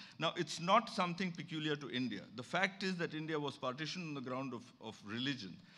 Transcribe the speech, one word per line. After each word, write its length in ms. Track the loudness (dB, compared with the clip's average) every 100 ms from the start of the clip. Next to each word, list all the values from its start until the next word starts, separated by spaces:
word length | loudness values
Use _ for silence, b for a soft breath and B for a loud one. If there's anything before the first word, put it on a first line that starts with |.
| B B
Now, 160 | 0 2
it's 240 | -2 0
not 300 | 6 6 6
something 420 | 2 2 2 -2
peculiar 440 | -2 -4 0 2 0
to 140 | 0
India. 300 | 0 0 -2 -6 -8
The 80 |
fact 380 | 0 2 2 2
is 140 | 0 2
that 160 | 0
India 260 | -2 0 0
was 180 | 0 0
partitioned 500 | -2 0 -4 -4 -4
on 60 | -4
the 120 | -2
ground 260 | -2 -2
of, 100 | -4 -8 -12
of 180 | -10 -10 -4
religion. 500 | 0 0 0 -4 -10 -16